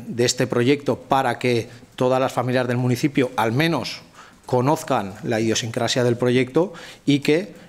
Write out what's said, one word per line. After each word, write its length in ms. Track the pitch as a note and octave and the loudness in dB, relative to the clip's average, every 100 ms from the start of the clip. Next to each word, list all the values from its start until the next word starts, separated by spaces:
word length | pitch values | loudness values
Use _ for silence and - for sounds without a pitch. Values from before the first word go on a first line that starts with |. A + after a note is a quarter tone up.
| A#2+ | -10
de 200 | A#2 B2 | 0 0
este 200 | - C3 | 2 0
proyecto 540 | B2 A#2+ C#3+ - A2 | 2 2 2 0 -4
para 400 | - C3+ C3 A#2 | 0 2 2 0
que 300 | B2+ A#2 A2 - - - | 0 0 -2 -14 -20 -2
todas 240 | B2+ C3 | 2 2
las 140 | C3 | 0
familias 340 | - B2 B2+ A#2+ | -2 0 0 0
del 80 | A#2+ | 0
municipio 560 | B2 B2 D#3 D3 B2+ - | 0 0 0 0 0 0
al 160 | A2+ | 0
menos 480 | A#2 E3 D3+ G2+ - - - - - - | 2 0 0 -4 -10 -16 -20 -20 -20 -2
conozcan 680 | B2 C3 D#3 - B2+ G2 G2+ | 0 2 0 0 -2 -2 -8
la 160 | B2+ A2 | -4 -2
idiosincrasia 640 | A2+ G#2+ A#2 A#2 A#2 C3+ | 0 -2 -2 -4 -2 2
del 140 | B2 A#2+ | 0 2
proyecto 560 | B2 B2 C3 D#3 F#3+ - - - - | 2 2 2 0 0 -4 -18 -6 0
y 140 | C#3+ | 2
que, 360 | C#3 D#3 G#3 - | 2 0 -2 -16